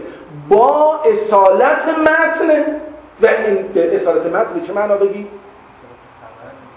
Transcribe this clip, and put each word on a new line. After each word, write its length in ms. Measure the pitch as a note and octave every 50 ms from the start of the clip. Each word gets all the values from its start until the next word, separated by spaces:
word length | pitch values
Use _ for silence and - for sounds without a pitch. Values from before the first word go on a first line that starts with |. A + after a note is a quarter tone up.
| - - - - - - D#3 D3 D3 D3
با 500 | F#3 G#3 B3 C4+ C#4+ D4+ D4+ D#4 D#4 D4+ D#4 C4+ G#3+
اصالت 720 | G#3+ G#3 G#3 G#3+ G3 F#3+ F#3+ F#3 - B3+ D4 D4+ D4+ - D#4+ D#4+ D#4
متن 640 | D#4 D#4 D#4 E4 D#4+ D#4 D#4+ - E4+ D#4+ D4+ D4 D4 D4+ D4+ - - - - - - - - -
و 60 | G3+ -
این، 400 | - - - G#3 G3 F#3 - - -
به 220 | F3 E3+ E3 -
اصالت 300 | F#3+ - F3 E3 E3 E3
متن 280 | E3+ E3+ G3 A3+ A3+ F3+
به 80 | E3+
چه 120 | - - F#3+
معنا 220 | G3+ G#3 G#3 G3+
بگی؟ 320 | G3+ G3 G3 G3 G3+ G3+ G3+ - - - - - - - - - - - - - - - - - - - - - - - - - - - - -